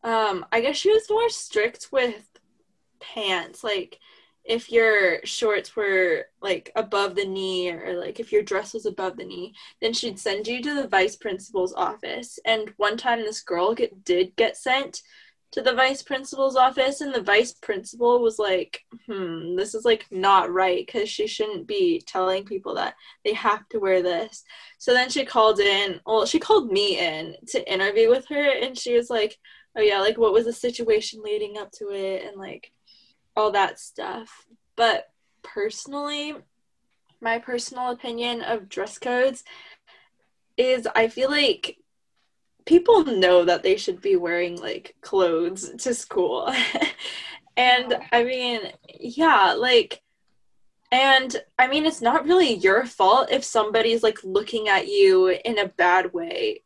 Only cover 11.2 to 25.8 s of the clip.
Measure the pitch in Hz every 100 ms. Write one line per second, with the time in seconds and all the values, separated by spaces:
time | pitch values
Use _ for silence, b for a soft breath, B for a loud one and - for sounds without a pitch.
11.2 | 214 190 - 190 185 - 180 214 - -
12.2 | 240 - - 226 214 - 311 233 254 233
13.2 | 214 214 - 175 185 233 240 - - 180
14.2 | 185 - 226 - 262 254 269 - b b
15.2 | b b _ - 247 247 262 277 - 269
16.2 | 277 269 269 254 254 262 262 277 294 254
17.2 | 190 202 240 - - 202 - 233 240 240
18.2 | 233 220 208 185 - - _ 233 - 196
19.2 | 180 165 160 180 214 220 233 220 - 185
20.2 | 196 190 175 180 190 180 - 233 214 -
21.2 | 214 - - 196 - 208 180 165 - 190
22.2 | 185 190 196 190 190 - - - B B
23.2 | 208 214 220 208 - 220 196 185 180 170
24.2 | 220 - _ B B B - 247 254 277
25.2 | 262 247 220 208 202 196